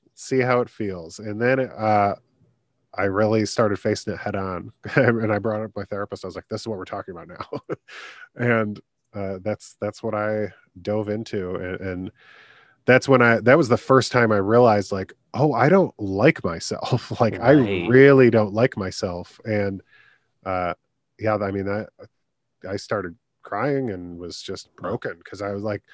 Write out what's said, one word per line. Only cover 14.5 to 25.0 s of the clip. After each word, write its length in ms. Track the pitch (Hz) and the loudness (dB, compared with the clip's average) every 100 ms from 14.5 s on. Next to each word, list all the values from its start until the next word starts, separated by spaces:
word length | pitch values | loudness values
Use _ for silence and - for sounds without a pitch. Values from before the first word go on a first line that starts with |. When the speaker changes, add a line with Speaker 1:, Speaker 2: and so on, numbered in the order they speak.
| 117 127 104 98 | 6 6 4 0
Speaker 1:
like, 200 | 98 95 - _ 117 | -6 -8 -14 _ -2
"Oh, 180 | 151 | 0
I 160 | 131 135 | 2 4
don't 260 | 190 156 - | 4 2 -2
like 440 | 101 95 123 - 90 | -4 2 2 2 -2
myself." 640 | 82 - - - 123 - 120 | -6 -8 -8 -2 -2 -2 0
<laughs> 40 | |
Like, 180 | 117 95 | 0 2
I 100 | 123 | 4
Speaker 2:
Right. 360 | 147 110 95 87 | 6 4 0 4
Speaker 1:
really 420 | 127 139 135 123 | 8 8 8 6
don't 220 | 113 107 | 4 2
like 240 | 104 127 - | 0 0 0
myself. 640 | 92 - 98 87 87 - 113 | -8 -6 -6 -6 -12 -14 -6
And, 360 | 107 101 95 - _ _ _ _ _ 95 | -2 -2 -6 -12 _ _ _ _ _ -6
uh, 280 | 92 87 85 _ _ _ - | -4 -4 -6 _ _ _ -6
yeah, 160 | 107 104 | -2 -2
I 140 | 101 | -2
mean, 180 | 98 98 | -4 -4
I, 160 | 104 104 - - _ _ _ _ _ 90 | -6 -8 -16 -20 _ _ _ _ _ -10
I 80 | 101 | -10
started 380 | - 110 90 85 _ _ | -6 -6 -6 -12 _ _
crying 480 | - 101 135 139 127 | -10 -6 -2 -2 -4
and 280 | 92 87 85 | -8 -10 -14
was 220 | 87 - | -14 -14
just 260 | - 95 - - | -12 -14 -16 -12
Speaker 2:
Wow. 100 | - | -8
Speaker 1:
broken 300 | - | -8